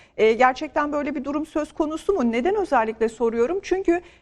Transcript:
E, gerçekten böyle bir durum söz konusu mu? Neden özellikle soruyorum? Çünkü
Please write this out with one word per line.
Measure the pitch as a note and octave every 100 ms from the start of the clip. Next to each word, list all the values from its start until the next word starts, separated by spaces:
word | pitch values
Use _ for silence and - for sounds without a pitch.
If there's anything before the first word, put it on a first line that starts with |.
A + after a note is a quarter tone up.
| - -
E, | A3
gerçekten | A3 B3+ C4+ D4+ - D4
böyle | D4 D4 D4
bir |
durum | C4 D4 D#4
söz | D#4+ D4
konusu | - D#4 D#4+ -
mu? | G4 A#3+
Neden | A#3 C4 G#4+
özellikle | F#4 C4 A3 A3 A3
soruyorum? | A3 A#3 A3+ A#3+ F#4+
Çünkü | - F#4 F#4+ E4+ - -